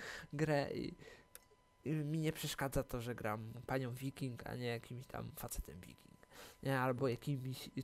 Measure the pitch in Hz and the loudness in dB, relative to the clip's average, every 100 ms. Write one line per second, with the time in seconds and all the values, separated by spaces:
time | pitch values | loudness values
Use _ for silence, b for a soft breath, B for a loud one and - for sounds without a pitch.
0 | B B B 147 156 143 139 - - 175 | B B B 2 6 6 4 0 -2 -4
1 | B B B - - - _ _ 131 156 | B B B -20 -20 -20 _ _ 0 2
2 | 147 160 156 160 147 - 139 139 131 123 | 4 4 4 2 0 2 2 4 2 0
3 | 117 117 113 107 113 120 - 131 127 123 | 0 0 0 0 -2 -8 0 0 0 -2
4 | 135 - 135 120 - 120 120 117 - 123 | -4 -2 -2 -2 -4 -2 0 0 -2 -10
5 | 127 117 117 - 120 - - 82 - - | -6 -6 -6 -6 -6 -4 -6 -8 -14 -16
6 | - - - B B B 135 135 127 123 | -20 -20 -20 B B B 0 2 4 4
7 | 135 117 - 139 127 127 - - | 4 2 0 0 0 -4 -6 -6